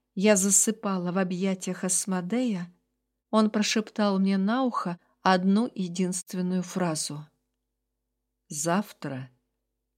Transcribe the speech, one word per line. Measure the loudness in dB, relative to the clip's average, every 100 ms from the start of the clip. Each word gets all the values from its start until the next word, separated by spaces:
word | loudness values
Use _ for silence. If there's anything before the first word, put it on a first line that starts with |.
| _ 2
я | 4 4
засыпала | 4 2 2 -2 -4 -4 -2
в | -2
объятиях | -2 0 -2 -2 -6 -6
Асмодея, | -2 -2 -2 -4 -2 -2 -2 -4 -6 -14 _ _ _ _ _
он | 2 2
прошептал | 2 0 0 -2 0 0 2
мне | 2 2
на | 2 0
ухо | 0 -2 -4 -8 _ _
одну | 2 4 4 4 2 -2
единственную | -6 -2 -2 -4 -8 -6 -2 -2
фразу: | -4 -2 -2 -2 -6 -8 -14 _ _ _ _ _ _ _ _ _ _ _ -14
«Завтра | -6 0 0 0 -8 -10 -10 -12 _ _ _ _ _ _